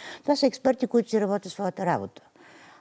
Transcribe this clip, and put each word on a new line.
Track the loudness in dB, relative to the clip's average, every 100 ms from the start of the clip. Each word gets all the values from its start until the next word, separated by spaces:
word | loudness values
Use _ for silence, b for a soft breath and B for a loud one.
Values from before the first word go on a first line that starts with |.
| B B
Това | 0 2
са | 2
експерти, | 2 0 0 2
които | 0 2
си | 0
работят | 0 -2 -4
своята | -6 -6 -2 -2
работа. | 0 -4 -12 -20 B B B B B